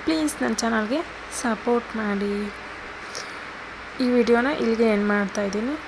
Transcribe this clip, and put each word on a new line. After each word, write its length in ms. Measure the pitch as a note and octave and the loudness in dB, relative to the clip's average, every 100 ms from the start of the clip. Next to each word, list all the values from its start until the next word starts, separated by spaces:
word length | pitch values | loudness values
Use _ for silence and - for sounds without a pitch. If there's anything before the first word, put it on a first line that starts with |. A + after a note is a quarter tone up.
ಪ್ಲೀಸ್ 380 | - D#4+ D4+ - | 0 0 0 0
ನನ್ನ 120 | B3 | -2
ಚಾನಲ್ಗೆ 460 | A3+ A3+ A3+ G#3+ C#4 F4 - - - | 0 0 0 0 -2 -4 -10 -10 -4
ಸಪೋರ್ಟ್ 540 | B3+ A3 - A#3+ A#3 A3 | -2 -2 2 2 0 -4
ಮಾಡಿ. 380 | G#3+ G3+ G3+ G3+ G#3 - - - - - - - - - - - - - - - | -2 0 0 -2 -4 -8 -12 -12 -12 -12 -10 -10 -10 -10 -12 -12 -12 -14 -14 -2
ಈ 100 | B3+ | 4
ವಿಡಿಯೋನ 380 | B3 A3+ A#3 B3+ D4+ | 6 6 6 4 2
ಇಲ್ಲಿಗೆ 280 | A3+ A3+ A3+ | 2 4 4
ಎಂಡ್ 120 | G#3 G#3 | 4 4
ಮಾಡ್ತಾಯಿದ್ದೀನಿ. 720 | G#3 G3+ G#3 G3+ G3+ A#3 D4+ | 2 2 0 -2 -2 -2 -4